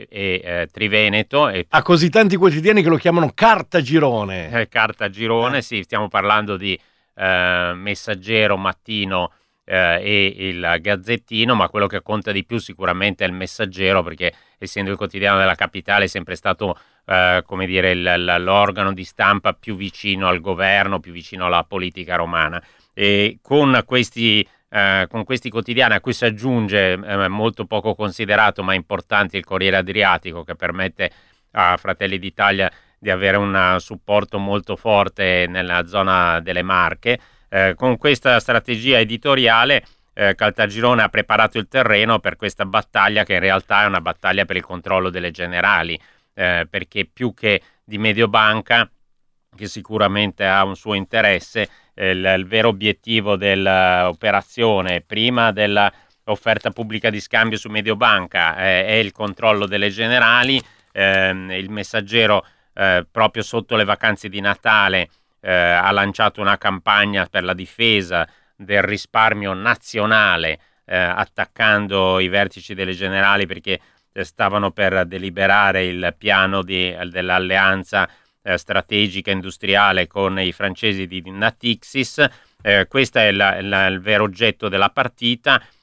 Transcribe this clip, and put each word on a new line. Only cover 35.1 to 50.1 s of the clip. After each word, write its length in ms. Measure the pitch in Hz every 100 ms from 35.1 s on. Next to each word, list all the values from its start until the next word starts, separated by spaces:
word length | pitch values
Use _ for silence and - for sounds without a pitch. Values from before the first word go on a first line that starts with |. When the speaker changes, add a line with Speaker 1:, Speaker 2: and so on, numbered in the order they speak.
| - 95 90 87
Speaker 1:
nella 380 | 92 90 87 85
zona 540 | 98 95 92 87 82
delle 220 | 85 90
Marche. 560 | 90 92 82 80 117 120 _ _ _
Eh, 260 | 95 95 87
con 220 | 127 120
questa 420 | 147 135 135 120
strategia 580 | - 117 - 113 127 123
editoriale, 840 | 110 113 143 135 117 113 131 131 - _ _
eh, 200 | - 101
Caltagirone 680 | 95 107 101 107 104 123 120
ha 80 | 104
preparato 480 | 107 104 107 110 117
il 100 | 98
terreno 500 | 131 113 104 110 110
per 180 | 95 -
questa 280 | 104 -
battaglia, 600 | 95 107 - - 101 104
che 100 | -
in 60 | 92
realtà 420 | 95 95 - 101
è 40 | 104
una 140 | 95
battaglia 460 | 82 85 95 95 92
per 100 | 92
il 60 |
controllo 480 | 87 90 92 95 92
delle 200 | 90 87
generali, 680 | 80 87 87 98 95 85 80 _ _ _
eh, 340 | - 90 87 82
perché 340 | 98 90 104
più 300 | 90 - 127
che 260 | - 110 98 - _
di 140 | - 107
Mediobanca, 920 | 110 104 117 110 107 107 - 117 113 _ _ _ _ _ _
che 120 | - 104
sicuramente 800 | 113 - 107 101